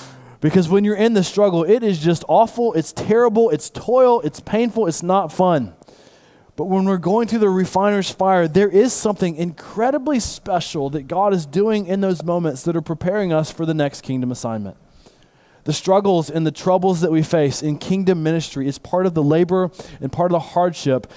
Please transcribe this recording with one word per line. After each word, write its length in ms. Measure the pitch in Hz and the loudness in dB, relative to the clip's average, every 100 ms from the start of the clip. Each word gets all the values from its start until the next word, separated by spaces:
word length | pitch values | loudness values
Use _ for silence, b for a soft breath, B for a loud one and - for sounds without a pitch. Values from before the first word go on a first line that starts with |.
| B B B B | B B B B
Because 260 | 151 185 165 | 0 2 4
when 140 | 196 | 2
you're 140 | 208 202 | 2 2
in 160 | 220 | 2
the 100 | 220 | 2
struggle, 400 | 175 - 202 170 | 0 2 2 4
it 220 | 165 233 | 2 2
is 160 | 226 180 | 2 0
just 240 | 156 170 - | 2 0 2
awful, 460 | 170 226 - 233 | 2 2 0 -2
it's 200 | 165 147 | 0 -4
terrible, 580 | - - 220 240 214 226 | -4 0 2 4 4 2
it's 200 | 151 - | 0 -4
toil, 500 | - - 254 254 240 | -10 0 4 4 4
it's 180 | 151 - | 0 -8
painful, 480 | - 214 240 226 196 | -4 -2 0 0 -2
it's 120 | 156 | -2
not 300 | 170 190 165 | 0 0 0
fun. 420 | - 185 160 107 - _ b b b b b b - | 0 2 2 -2 -10 _ b b b b b b -10
But 80 | |
when 200 | 151 190 | -2 0
we're 120 | 190 190 | 0 0
going 320 | 165 214 233 | 0 0 0
through 100 | 226 | 2
the 100 | 208 | 2
refiner's 640 | 190 185 185 202 202 185 | 2 0 2 2 2 -2
fire, 380 | - 190 185 165 | -2 2 2 2
there 200 | 156 202 | 2 4
is 240 | 185 247 | 4 2
something 440 | - 220 196 185 156 | 2 -2 -2 -2 -2
incredibly 840 | 175 156 - - 240 294 262 269 | -6 -8 -12 -2 0 0 0 -2
special 720 | - - - 180 - 160 139 | -2 -8 -4 -4 -4 -6 -4
that 160 | 151 135 | -6 -4
God 260 | 170 202 | 0 2
is 140 | 190 147 | 0 0
doing 400 | 147 214 214 180 | 0 0 0 -2
in 140 | 196 | -2
those 240 | 196 175 | 0 -2
moments 400 | 160 175 170 127 | -2 -2 -2 -4
that 100 | - | -4
are 80 | 165 | -4
preparing 500 | 160 160 180 208 190 | -4 -4 -2 0 0
us 200 | 156 156 | 0 -2
for 120 | - | -4
the 80 | 165 | -4
next 280 | 156 143 - | -2 -2 -4
kingdom 320 | - 131 123 | -6 -4 -4
assignment. 440 | 123 120 110 101 92 _ b b b b b b b | -4 -6 -6 -8 -14 _ b b b b b b b
The 100 | - | -6
struggles 560 | 151 - 190 202 180 151 | -4 0 2 2 0 0
and 160 | 156 | -2
the 60 | 160 | -2
troubles 520 | 147 185 185 190 180 | -2 0 2 2 0
that 100 | 170 | 0
we 100 | 160 | 0
face 400 | 156 170 143 135 | 2 2 0 0
in 160 | 151 143 | -4 -4
kingdom 460 | - 190 185 185 | -2 -2 0 0
ministry 420 | 156 165 156 139 135 | 0 -2 -4 -6 -6
is 120 | 135 | -6
part 280 | - 180 185 | -4 -2 0
of 80 | |
the 80 | 165 | 0
labor 480 | 147 160 175 185 180 - B B | 2 2 2 0 -2 -6 B B
and 100 | 135 | -8
part 220 | - 180 | -2 0
of 0 | |
the 160 | 170 - | 0 -2
hardship 520 | - 180 170 143 127 - | 0 0 0 -2 -2 -4